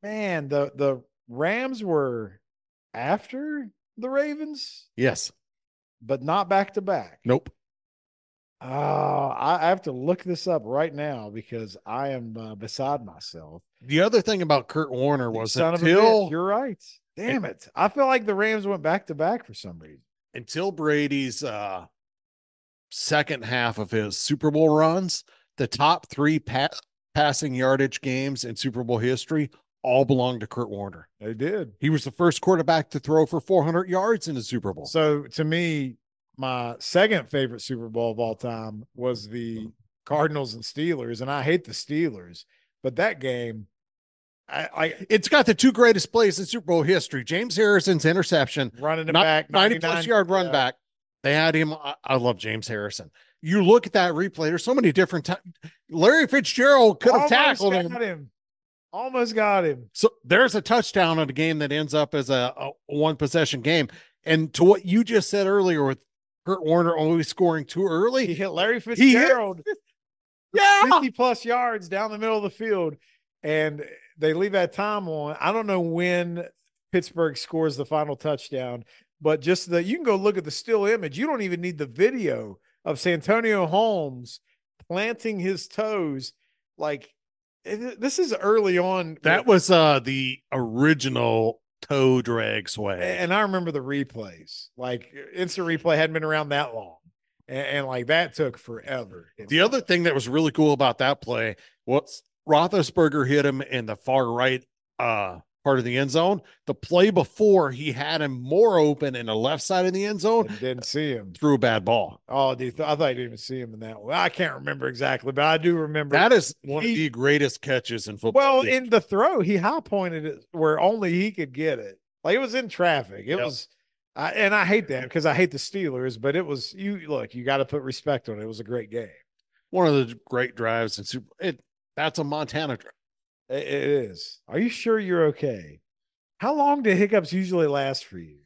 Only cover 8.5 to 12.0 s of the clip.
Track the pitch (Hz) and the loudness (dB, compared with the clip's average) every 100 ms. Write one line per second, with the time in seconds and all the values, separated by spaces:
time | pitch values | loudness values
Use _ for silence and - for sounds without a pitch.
8.5 | _ 127 135 143 143 143 139 139 123 139 | _ -10 -4 -2 0 0 0 -2 -2 0
9.5 | 175 160 185 175 127 135 180 180 170 - | 2 2 0 -2 -6 -2 -4 -2 -6 -2
10.5 | 160 107 131 165 143 147 135 107 107 107 | -2 -2 -2 -2 -4 -8 -8 -10 -14 -12
11.5 | 117 110 95 - 117 | -12 -12 -16 -10 -8